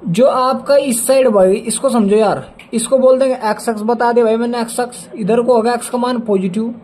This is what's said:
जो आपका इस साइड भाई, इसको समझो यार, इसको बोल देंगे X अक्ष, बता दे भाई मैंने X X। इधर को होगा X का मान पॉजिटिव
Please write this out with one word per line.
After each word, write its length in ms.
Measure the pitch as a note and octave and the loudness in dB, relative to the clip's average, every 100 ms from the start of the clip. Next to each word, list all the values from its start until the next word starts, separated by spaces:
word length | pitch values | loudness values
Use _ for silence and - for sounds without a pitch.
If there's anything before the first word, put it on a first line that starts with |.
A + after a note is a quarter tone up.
| C#4+ | -4
जो 200 | E3+ C4+ | 2 2
आपका 480 | B3+ B3+ C4 - C#4 | 2 0 -2 2 2
इस 300 | C4+ A#3 - | 2 -4 0
साइड 200 | C4+ C4 | 2 4
भाई, 240 | G#3 F#3+ | 4 4
इसको 360 | G3+ A#3 A3 C#4 | 2 -2 -4 -2
समझो 260 | A#3 G3+ G#3 | 0 2 2
यार, 380 | A3 C3 - - - | 2 -2 -6 -20 -6
इसको 240 | A#3 A#3 C4+ | -6 0 2
बोल 220 | B3+ C4 | 4 4
देंगे 200 | C4 B3+ G#3+ | 2 -2 -4
X 240 | G#3 - | -4 -4
अक्ष, 120 | A3 | -4
बता 280 | G#3+ A#3 A#3+ | -2 0 0
दे 120 | A#3+ | 2
भाई 140 | A3+ A3+ | 2 0
मैंने 240 | A#3+ A#3+ | -2 -4
X 180 | A#3 - | -6 -6
X। 280 | A#3+ - - - | -6 -8 -18 -8
इधर 260 | F#3+ A#3 | -2 0
को 140 | A#3+ B3+ | 2 2
होगा 180 | A3+ | 2
X 160 | A#3+ - | -2 -4
का 80 | A#3+ | -4
मान 220 | B3 B3+ | -2 -4
पॉजिटिव 540 | A#3 G3 F#3+ G3+ A3+ B3+ | -2 -2 -2 -4 -6 -8